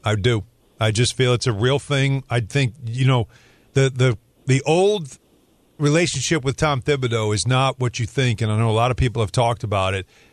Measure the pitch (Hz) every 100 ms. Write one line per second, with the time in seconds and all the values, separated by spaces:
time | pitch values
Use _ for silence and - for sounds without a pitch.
0 | 110 107 117 117 - _ _ _ 110 107
1 | 120 - 123 123 131 101 123 135 - 139
2 | 139 135 - 120 101 139 127 - 117 120
3 | 131 127 110 - _ _ _ 139 135 127
4 | 131 110 _ _ - 131 143 165 196 208
5 | 143 - _ _ _ _ _ - 147 156
6 | 175 139 - 160 135 123 151 139 147 139
7 | 127 113 107 107 123 131 135 127 123 -
8 | 113 - 127 104 110 107 113 110 123 113
9 | 127 104 104 - 120 113 104 101 95 95
10 | 95 _ _